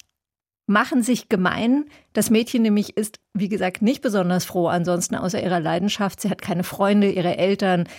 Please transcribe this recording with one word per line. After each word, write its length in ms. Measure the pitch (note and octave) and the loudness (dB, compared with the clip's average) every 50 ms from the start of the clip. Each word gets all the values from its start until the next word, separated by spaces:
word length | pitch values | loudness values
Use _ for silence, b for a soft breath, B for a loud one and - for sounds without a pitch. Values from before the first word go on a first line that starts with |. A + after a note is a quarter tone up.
| _ _ _ _ _ _ _ _ _ _ _ _ _ - | _ _ _ _ _ _ _ _ _ _ _ _ _ 0
machen 360 | G3+ G#3+ A#3+ - D#4+ B3+ A3+ | 2 2 2 2 0 0 2
sich 260 | A#3+ B3 - - - | 2 0 -2 0 -2
gemein. 560 | A#3 F#3 F#3 F3+ - - G#3+ A#3 C4 C#4+ D4+ B B B B B - | 0 0 2 0 0 0 0 2 2 0 0 B B B B B -2
Das 160 | A3 G#3 - | -2 2 2
Mädchen 340 | A3+ A3 A#3+ A#3+ - A#3+ A3+ | 2 2 2 0 0 0 2
nämlich 340 | A3 G#3 G#3 G3 - - - | 4 2 2 0 -2 -4 -4
ist, 220 | G#3+ G#3+ - - _ _ - | -6 -6 -8 -14 _ _ -4
wie 160 | F#3+ G3+ F3+ | -4 -2 -2
gesagt, 320 | G#3+ F#3 - F#3 F3+ - | -2 -2 -2 -2 -2 0
nicht 200 | G#3 G#3+ C#4+ - | 0 0 0 0
besonders 440 | - B3+ G3+ G3+ F3+ F3 F3+ F3+ F3 | -2 -2 0 0 2 2 0 0 -2
froh 220 | - - F#3 E3+ D#3+ | -2 -2 0 0 2
ansonsten 480 | - F3 E3+ F3 F3 F3 F3+ - A3 | 2 0 0 0 0 -2 -2 -4 -4
außer 260 | - - F3+ F#3 - | -4 -4 -4 -2 -2
ihrer 180 | - F3+ F#3 F3 | -2 0 0 0
Leidenschaft. 600 | D#3 D#3+ D#3+ F3 G3+ G#3 - - G#3 F#3+ - - | 0 0 -2 0 0 -2 -2 -2 -2 -4 -4 -4
Sie 80 | - G3+ | -4 -4
hat 120 | F#3 - | -4 -4
keine 220 | - - F3+ E3+ F3+ | -4 -4 -4 -4 -4
Freunde, 460 | - - - G3+ G3 G#3 G#3 G3+ G3+ | -4 -2 0 2 2 4 4 4 4
ihre 260 | - F#3 E3 F3 - - | 2 0 0 0 0 0
Eltern 480 | F3 F#3+ G3+ G3 G#3 F#3+ F#3 F3 F3 B B | 0 0 0 0 2 2 2 2 0 B B